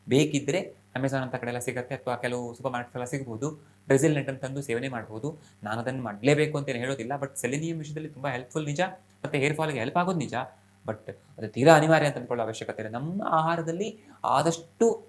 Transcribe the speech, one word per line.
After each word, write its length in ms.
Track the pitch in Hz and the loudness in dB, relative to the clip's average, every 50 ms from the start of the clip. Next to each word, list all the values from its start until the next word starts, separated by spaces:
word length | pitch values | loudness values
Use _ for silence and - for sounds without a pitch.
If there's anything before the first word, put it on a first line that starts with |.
| _ - | _ 4
ಬೇಕಿದ್ರೆ 720 | 120 139 156 151 147 139 - - - - - - - - - - - 127 | 6 6 6 6 4 0 0 0 0 0 -2 -4 -10 -16 -14 -10 -4 -2
Amazon 200 | 131 135 135 135 | -2 0 0 -2
ಅಂತ 180 | 127 123 123 | -2 -4 -4
ಕಡೆ 120 | 123 - 120 | -4 -4 -4
ಎಲ್ಲ 120 | 120 120 | -4 -4
ಸಿಗತ್ತೆ, 360 | 117 - 120 127 123 - 139 | -4 -4 -4 -4 -4 -6 -8
ಅಥವಾ 200 | 127 - - 123 | -6 -4 -4 -4
ಕೆಲವು 380 | 120 - 123 123 123 123 120 113 | -2 -2 -4 -4 -4 -6 -8 -8
ಸೂಪರ್ 180 | - - 135 | -8 -6 -4
ಮಾರ್ಕೆಟ್ಸ್ 240 | 123 120 120 - - | -4 -4 -6 -8 -8
ಎಲ್ಲ 100 | 131 123 | -8 -6
ಸಿಗ್ಬೋದು. 460 | 123 - 139 135 120 113 110 131 151 156 - - - - - - - | -4 -6 -6 -6 -6 -6 -4 -4 -6 -6 -8 -14 -20 -20 -6 2 4
ಬ್ರೆಜಿಲ್ 300 | 135 135 151 160 151 143 | 4 6 6 6 4 2
ನಟ್ 120 | 135 139 | 0 -4
ಅಂತ 160 | 135 131 - | -6 -6 -8
ತಂದು 160 | 131 135 143 | -6 -6 -6
ಸೇವನೆ 260 | 139 - 117 117 131 135 | -4 -2 -2 -2 -2 -4
ಮಾಡ್ಬೋದು. 500 | 131 117 107 110 107 110 120 147 165 - - - - - - | -6 -8 -8 -8 -10 -8 -8 -8 -8 -10 -16 -20 -18 -12 -8
ನಾನು 180 | 104 107 117 | -6 -4 -4
ಅದನ್ನ 200 | 117 127 127 131 | -4 -4 -4 -4
ಮಾಡ್ಲೇಬೇಕು 560 | 123 113 104 101 110 135 147 147 151 151 151 147 | -4 -6 -6 0 4 4 4 4 4 2 0 -2
ಅಂತ 120 | 139 143 | -4 -4
ಏನ್ 80 | 127 120 | -4 -4
ಹೇಳೋದಿಲ್ಲ, 340 | 120 131 139 135 - 120 143 139 | -2 -4 -4 -4 -4 -4 -4 -4
but 100 | 139 135 - | -6 -6 -6
ಸೆಲೆನಿಯಂ 420 | - - 120 131 143 160 165 165 160 | -4 -4 -2 -2 -2 -2 -4 -4 -6
ವಿಷಯದಲ್ಲಿ 320 | 151 147 151 156 156 151 | -8 -8 -8 -10 -10 -10
ತುಂಬಾ 200 | - 131 135 143 | -10 -8 -6 -4
ಹೆಲ್ಪ್‌ಫುಲ್ 360 | 127 123 127 - - 156 156 | -4 -6 -6 -6 -6 -6 -4
ನಿಜ, 160 | 147 147 147 180 190 - - - - _ _ - | -2 -2 -2 -2 -2 -4 -8 -18 -20 _ _ -6
ಮತ್ತೆ 140 | 131 - 143 | -4 0 2
ಹೇರ್ 180 | 131 147 151 | 2 2 2
ಫಾಲ್‌ಗೆ 240 | 151 160 156 147 156 | 2 0 0 0 -2
ಹೆಲ್ಪ್ 180 | 190 175 - 175 | -2 0 0 0
ಆಗೋದು 200 | 175 185 190 165 | 2 2 0 0
ನಿಜ. 160 | 127 107 110 117 131 - - - - - - - - - | -2 -2 -4 -4 -4 -6 -10 -18 -20 -20 -20 -10 -8 -6
but 280 | 110 - - - - - - - - - | -6 -6 -8 -12 -14 -14 -18 -20 -12 -10
ಅದು 100 | 113 104 | -8 -6
ತೀರಾ 280 | - 113 123 156 165 | 0 6 8 8 10
ಅನಿವಾರ್ಯ 320 | 151 151 156 160 156 151 143 | 10 8 8 6 6 4 2
ಅಂತ 100 | 139 127 | 0 -2
ಅಂದ್ಕೊಳ್ಳೋ 280 | 123 120 123 120 113 | -4 -4 -2 -2 -2
ಅವಶ್ಯಕತೆ 380 | 110 113 - 110 - 110 - 110 | -2 -4 -6 -6 -8 -6 -6 -6
ಇಲ್ಲ. 100 | 107 110 | -6 -6
ನಮ್ಮ 300 | 120 139 160 180 202 - - | -6 -6 -4 -4 -4 -2 0
ಆಹಾರದಲ್ಲಿ 720 | - 160 156 165 170 170 160 160 165 175 208 226 - - - - - - - | 2 2 2 2 0 0 -2 -2 -4 -4 -4 -6 -8 -10 -16 -20 -10 -4 0
ಆದಷ್ಟು 800 | - 120 135 147 165 165 - - - - - 226 226 - - - | 2 4 4 4 2 0 0 -4 -12 0 4 4 4 4 2 -4